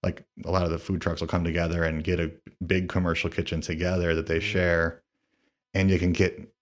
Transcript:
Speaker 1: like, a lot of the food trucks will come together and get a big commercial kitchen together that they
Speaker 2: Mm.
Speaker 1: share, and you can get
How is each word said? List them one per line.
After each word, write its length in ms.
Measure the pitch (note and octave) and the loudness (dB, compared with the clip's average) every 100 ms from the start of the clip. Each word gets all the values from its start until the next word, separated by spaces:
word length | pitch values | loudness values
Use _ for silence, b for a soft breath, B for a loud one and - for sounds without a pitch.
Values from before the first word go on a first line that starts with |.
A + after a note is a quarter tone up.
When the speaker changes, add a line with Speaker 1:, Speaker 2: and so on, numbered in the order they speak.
Speaker 1:
like, 220 | F#2+ - - - | -2 -4 -12 -12
a 60 | - | -2
lot 120 | F#2 | 0
of 80 | F2 | 2
the 80 | E2 | -2
food 220 | - F#2 | -2 -2
trucks 200 | F2 E2 | -2 -2
will 60 | E2+ | -2
come 140 | F2 | 0
together 400 | E2+ E2 E2+ E2+ | 0 0 0 0
and 220 | E2 D#2 | 0 0
get 160 | D#2+ F2+ | -2 0
a 100 | E2 - - _ | -2 -6 -20 _
big 240 | F2 F#2 F2+ | -2 0 0
commercial 420 | F#2 F2+ E2 E2+ | 0 0 0 -2
kitchen 300 | - F2 E2 | -4 -4 -4
together 540 | - D#2+ F2 F#2 F2 | -4 -2 0 0 2
that 120 | E2 D#2+ | 0 0
they 120 | E2 | -2
Speaker 2:
Mm. 40 | |
Speaker 1:
share, 580 | E2 G2 F2 E2+ E2 - _ _ _ _ _ _ _ | 0 0 2 2 0 -2 _ _ _ _ _ _ _
and 160 | G2 F#2+ | 2 4
you 80 | F#2 | 4
can 140 | F2 | 2
get 260 | E2+ F#2 - - _ | 4 2 0 -16 _